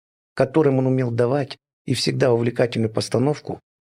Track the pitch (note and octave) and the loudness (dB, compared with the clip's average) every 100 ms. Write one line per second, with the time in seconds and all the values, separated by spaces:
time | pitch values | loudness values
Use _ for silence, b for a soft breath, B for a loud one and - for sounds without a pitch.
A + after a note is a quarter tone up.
0 | _ _ _ - C3 D#3+ D3 C3 C3 C3 | _ _ _ -2 0 4 2 2 2 0
1 | B2 A#2 A#2+ C#3+ C3 - _ _ - B2 | 0 0 0 0 -4 -10 _ _ -4 -2
2 | - C3 C3 A#2 A#2+ A#2+ B2 A#2 A2+ A2 | -2 0 2 2 0 0 -2 0 -2 -2
3 | G#2 A#2 C3+ D3 - - _ _ | -2 0 0 -2 -8 -14 _ _